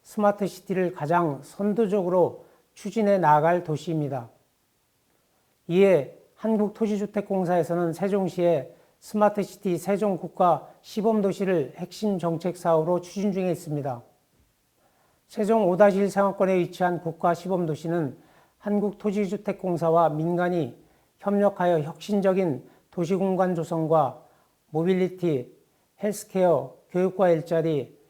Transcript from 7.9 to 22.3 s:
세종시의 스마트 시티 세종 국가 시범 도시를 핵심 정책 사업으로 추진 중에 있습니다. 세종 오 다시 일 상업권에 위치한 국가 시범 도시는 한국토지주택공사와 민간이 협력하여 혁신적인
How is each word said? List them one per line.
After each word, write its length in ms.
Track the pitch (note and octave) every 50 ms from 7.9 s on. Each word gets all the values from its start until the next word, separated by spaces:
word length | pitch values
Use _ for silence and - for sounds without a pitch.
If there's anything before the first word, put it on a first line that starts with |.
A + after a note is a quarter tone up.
| D#3+
세종시의 840 | E3 F#3+ G3+ G3 G3+ F#3+ E3+ - F3+ F3 E3+ E3+ C#3+ B2+ - - _ _ _ _ _
스마트 420 | - - - G#3 G#3 G#3 G#3 G#3 F#3
시티 340 | - - - - G3 F3
세종 400 | D#3 - F#3+ G3+ F3+ G#3+ G#3 F#3+
국가 500 | D#3 - E3+ - - F#3+ F3 D#3 C#3 - - - _
시범 400 | _ - - A3 F#3+ A3+ A3 G#3+
도시를 540 | G3 G3 F3+ - G3+ F#3 F#3+ E3+ C3+ B2+ -
핵심 420 | - F3 - - - G#3+ G#3 G3 F3
정책 380 | E3+ E3+ E3 D#3 - F3+ F3
사업으로 460 | - - F3 E3 D#3+ D#3 F3 F3+ F3 F3+
추진 300 | - - G3+ F#3+ G#3 F3
중에 180 | F#3+ F#3 F3+
있습니다. 520 | E3 - - D3+ D3+ D3 C3+ C#3 B2 A#2 - _ _ _ _ _ _ _ _ _ _ _ _ _ _ _ _ _ _ _ _ _ _ _ _
세종 420 | _ - A3 G#3+ F#3+ A3+ A3+ G#3 F3
오 80 | F3+
다시 220 | E3+ G#3 G3+ F#3 G3
일 120 | G3+ F#3+
상업권에 480 | - G3+ G3+ G3 F#3+ - G3 F#3 F#3+ F#3
위치한 420 | F3 F3+ - - F#3 F3 F3 E3
국가 340 | - E3 D#3 - - F3 E3+
시범 320 | E3+ - F#3 F#3+ F3 F3+
도시는 500 | D#3+ D#3 - - E3 E3+ F3 D#3 C3 B2 - - _ _ _ _ _ _ _
한국토지주택공사와 1500 | - G#3 G#3 G#3 G#3 G3+ G3+ - - G#3+ F#3 G#3 G#3 F3+ G#3 G3+ - - F#3 - - F#3 F3 C#3+ E3+ E3 D#3+ E3+ E3+ D#3
민간이 680 | D3+ D#3 D#3+ E3+ F3 E3+ F3+ F3+ F3+ F3 D3 A#2+ - - - _ _ _ _ _ _ _
협력하여 600 | - G3+ G3+ G3+ G3+ G3+ G3+ - F3+ F3 F3 D#3+
혁신적인 840 | D3 E3 E3 - - - G#3 G3+ F#3 G3